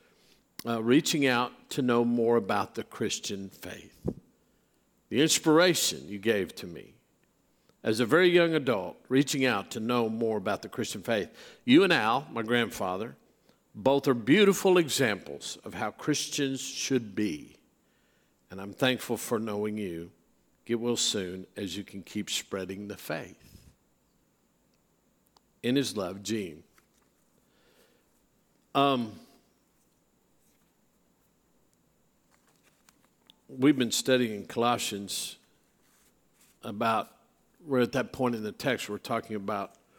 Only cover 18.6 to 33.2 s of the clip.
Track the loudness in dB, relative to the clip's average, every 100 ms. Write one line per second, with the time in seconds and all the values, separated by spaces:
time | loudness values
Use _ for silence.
18.6 | -14 0 0 0 -4 -6 -2 -4 -2 -4
19.6 | -4 -4 -6 -8 -12 _ _ _ _ _
20.6 | -6 -4 -2 -2 -2 -2 -4 -8 -12 -10
21.6 | -8 -8 -12 -14 -10 -8 -6 -6 -6 -8
22.6 | -6 -8 -10 -12 -8 -10 -10 -18 -20 -20
23.6 | -20 _ _ _ _ _ _ _ _ _
24.6 | _ _ _ _ _ _ _ _ _ _
25.6 | -2 0 0 -4 -6 -8 -6 -6 -6 -12
26.6 | -20 _ _ _ _ _ _ _ _ _
27.6 | _ _ _ _ _ _ _ _ _ _
28.6 | _ 2 2 2 -2 -8 -20 _ _ _
29.6 | _ _ _ _ _ _ _ _ _ _
30.6 | _ _ _ _ _ _ _ _ _ _
31.6 | _ _ _ _ _ _ _ _ _ _
32.6 | _ _ _ _ _ _